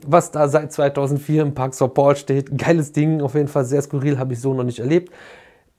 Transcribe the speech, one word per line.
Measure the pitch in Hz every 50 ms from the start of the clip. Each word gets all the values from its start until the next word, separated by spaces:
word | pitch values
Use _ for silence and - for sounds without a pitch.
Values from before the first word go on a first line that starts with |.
| -
was | 143 147 170 165 - -
da | 151 151 143
seit | 139 156 151 143 -
zweitausendvier | - 147 143 143 143 139 135 147 139 143 - 151 156 151
im | 143 139
Park | 135 131 131 131
Saint | - 139 127 -
Paul | - 139 139 139
steht. | 143 - - 135 139 139 - 139 131
Geiles | - 160 170 170 151 143
Ding, | - 147 151 156 160 156
auf | 143 131 -
jeden | 151 147 143
Fall | - 147 135
sehr | 120 135 143 143
skurril, | 143 - 143 131 147 143 127
habe | 131 131 127
ich | 117
so | 120 135 135
noch | 131 123
nicht | 123 117 -
erlebt. | 113 131 156 175 175 - - - - - - - - - _ _ _ _ _